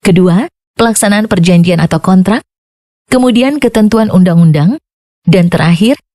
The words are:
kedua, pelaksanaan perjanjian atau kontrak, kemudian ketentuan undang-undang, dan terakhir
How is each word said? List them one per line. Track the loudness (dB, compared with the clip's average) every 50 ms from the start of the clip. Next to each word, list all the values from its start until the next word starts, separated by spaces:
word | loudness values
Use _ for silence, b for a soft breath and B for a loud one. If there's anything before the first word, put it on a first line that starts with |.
| _
kedua, | 0 0 2 2 2 0 0 -2 -4 _ _ _ _ _ _
pelaksanaan | -2 -2 -2 -2 -2 -2 -2 -2 -2
perjanjian | -2 -2 -2 0 2 2 2 2 2 0 -2 -2
atau | -2 -4 -4
kontrak, | -2 0 0 0 2 0 -2 -4 -6 _ _ _ _ _ _ _ _ _ _ _ _ _
kemudian | -2 0 0 0 0 0 -2 -2 -4 -2
ketentuan | -4 -2 0 0 0 0 0 0 -2
undang-undang, | 0 0 0 0 2 2 2 2 2 2 2 0 -2 -2 -4 _ _ _ _ _ _ _ _ _
dan | 0 0 2 2 0
terakhir | -2 -2 0 0 0 0 0 -2 -2 -4 _ _